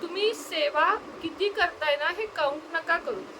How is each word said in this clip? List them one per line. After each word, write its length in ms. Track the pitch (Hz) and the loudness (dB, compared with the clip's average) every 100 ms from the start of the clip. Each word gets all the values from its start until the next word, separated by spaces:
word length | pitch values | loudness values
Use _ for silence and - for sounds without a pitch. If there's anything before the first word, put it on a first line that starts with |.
तुम्ही 320 | 339 370 415 | -6 0 0
सेवा 600 | 453 - 330 294 302 330 440 - - | 0 -4 0 2 4 4 4 -2 -8
किती 260 | 330 302 403 | -8 0 0
करताय 480 | 403 349 - 302 285 | 2 0 2 0 2
ना 80 | |
हे 220 | 302 359 440 | 2 0 -4
काउंट 360 | - 294 302 320 | 0 0 0 -4
नका 240 | 330 320 339 | -4 0 0
करू, 240 | 311 208 - - | 0 -6 -6 -14